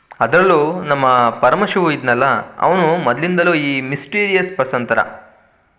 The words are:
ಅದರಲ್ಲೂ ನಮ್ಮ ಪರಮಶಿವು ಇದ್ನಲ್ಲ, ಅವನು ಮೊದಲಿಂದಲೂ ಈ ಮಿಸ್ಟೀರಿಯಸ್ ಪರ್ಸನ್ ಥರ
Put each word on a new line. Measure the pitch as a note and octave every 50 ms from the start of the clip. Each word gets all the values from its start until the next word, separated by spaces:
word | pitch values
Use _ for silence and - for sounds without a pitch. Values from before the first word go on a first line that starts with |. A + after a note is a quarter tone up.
| _ - - -
ಅದರಲ್ಲೂ | - - D3 F3 F#3+ F#3+ F3 D3+ D3 D#3 F3 F3+ F3+
ನಮ್ಮ | D3 C#3+ C#3 C3+ B2+ B2+ B2 A#2+ A#2 A2+ -
ಪರಮಶಿವು | - B2+ D3 F3+ G#3 G3 - G3+ F3 D#3+
ಇದ್ನಲ್ಲ, | D3 C3 B2+ B2 A#2+ B2 C3+ C#3 A#2+ G#2 - - - -
ಅವನು | - D3+ F3+ F#3+ F3 D#3 E3
ಮೊದಲಿಂದಲೂ | F3+ D#3 A#2+ A#2+ C#3 D#3+ F3 F3+ F3 F3 F3+ E3+
ಈ | D3+ D3 C#3+ C#3 C3+
ಮಿಸ್ಟೀರಿಯಸ್ | C3 C3 C#3+ C#3+ - - - G#3 G#3 G3 F#3+ F3+ F3+ F3+ -
ಪರ್ಸನ್ | - B2+ - - B2 A#2+ A2+
ಥರ | A2+ G#2+ - - - - - - _ _ _ _ _ _ _ _ _